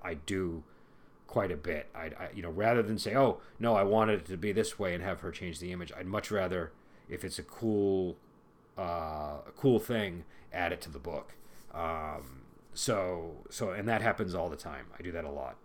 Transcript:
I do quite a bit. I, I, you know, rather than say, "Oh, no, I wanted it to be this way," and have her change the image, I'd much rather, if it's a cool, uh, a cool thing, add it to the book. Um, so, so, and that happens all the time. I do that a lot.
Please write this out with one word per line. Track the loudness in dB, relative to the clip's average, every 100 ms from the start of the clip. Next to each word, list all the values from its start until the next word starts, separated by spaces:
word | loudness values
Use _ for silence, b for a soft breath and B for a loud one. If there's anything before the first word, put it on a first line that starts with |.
I | -6 -6
do | -2 0 0 -2 -8 b b b b b -4
quite | 0 0
a | -2
bit. | -2 -4 -4 -8
I, | -8
I, | -8 -10 -8
you |
know, | -6
rather | 2 4 6
than | 4 2
say, | 2 6
"Oh, | 6 4 B B
no, | 4 6
I |
wanted | 8 6 6 4
it | 0
to | -2
be | 0
this | 2 2 0
way," | 0
and | 0
have | -2 -4
her | -4
change | -6 -6 -6
the | -6
image, | -6 -8 -8
I'd | -4
much | -2 0
rather, | 2 2 0 -2 b b b b
if | -8
it's | -6 -8
a |
cool, | -10 -2 2 4 4 4 2 -4 -14 -20 -20 _ -16 -6
uh, | -2 -2 -2 -4 -6 -6 -12
a | 2
cool | 6 6
thing, | 4 -2 -2 -4 -10 B B
add | -2 -2
it | -2
to | -6
the | -8
book. | -6 -6 -8 -16 B B B
Um, | -4 -4 -2 -4 -6 -10 -16 -18 -20 -14
so, | -6 0 2 2 -2 -6 -10 -12
so, | -4 -4
and | -2 0
that | 2
happens | 4 2 0
all | 0 -2
the | -4
time. | -8 -10 -12 -10
I |
do | -8
that | -6
a | -6
lot. | -6 -8 -10